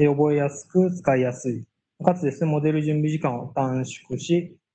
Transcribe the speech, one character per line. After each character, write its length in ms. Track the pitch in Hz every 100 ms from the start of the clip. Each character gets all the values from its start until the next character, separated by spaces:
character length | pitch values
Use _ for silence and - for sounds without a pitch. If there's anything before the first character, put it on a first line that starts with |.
え 80 | 147
ー、 20 |
覚 240 | 143 151
え 40 | 147
や 120 | 143
す 160 | - -
く 240 | 185 185
使 260 | 180 - 131
い 40 |
や 120 | 127
す 160 | 123 131
い。 160 | 113 113 _ _ -
か 120 | 165 180
つ 80 |
で 80 | 147
す 120 | -
ね、 60 | 160
モ 100 | 151
デ 120 | 151
ル 100 | 156
準 140 | 151 151
備 140 | 151
時 100 | 151
間 180 | 147 120
を 140 | 127
短 320 | - 131 131 127
縮 320 | - - 123
し、 400 | - 175 175 - _